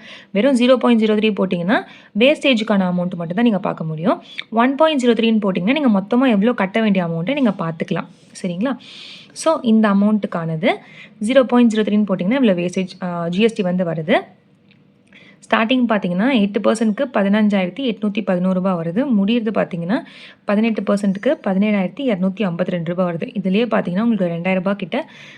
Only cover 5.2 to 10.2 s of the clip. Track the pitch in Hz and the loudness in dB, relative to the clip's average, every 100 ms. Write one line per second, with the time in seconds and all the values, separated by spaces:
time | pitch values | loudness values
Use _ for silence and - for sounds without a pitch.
5.2 | 226 226 202 185 180 294 277 196 196 240 | 2 2 0 -2 -2 0 2 0 0 2
6.2 | 269 208 214 247 190 226 220 185 170 165 | 2 4 2 0 -2 0 2 2 0 -4
7.2 | 180 285 240 185 165 165 190 165 - - | -4 0 0 0 -6 -6 -4 -4 -6 -16
8.2 | - - 185 175 254 254 - - - - | -20 -10 -8 -4 -4 -6 -10 -20 -20 -20
9.2 | - - 320 320 240 220 214 202 208 214 | -20 -4 -2 0 2 4 4 4 2 0